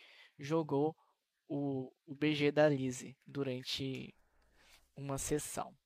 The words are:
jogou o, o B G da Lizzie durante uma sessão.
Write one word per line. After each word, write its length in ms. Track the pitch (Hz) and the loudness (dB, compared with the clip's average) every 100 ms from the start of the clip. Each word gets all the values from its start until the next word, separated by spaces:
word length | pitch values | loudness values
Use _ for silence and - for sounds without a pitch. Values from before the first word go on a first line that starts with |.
| - - - - | -16 -20 -20 -12
jogou 560 | 143 165 151 139 156 - _ _ _ _ - | -2 0 2 2 2 -2 _ _ _ _ -8
o, 440 | 143 143 135 127 - - | -4 -2 -2 -6 -12 -16
o 80 | 139 | 0
B 180 | 151 147 | 2 4
G 160 | 147 | 4
da 180 | 147 151 | 6 6
Lizzie 480 | 139 131 127 120 - - | 6 0 -4 -10 -16 -10
durante 880 | 139 135 127 131 - 135 131 131 - _ _ _ _ - - _ - | -6 -4 -4 -6 -4 -4 -6 -10 -16 _ _ _ _ -20 -20 _ -12
uma 220 | 139 139 | -6 -4
sessão. 580 | - 147 - - 151 - | -2 -2 -2 -6 -8 -12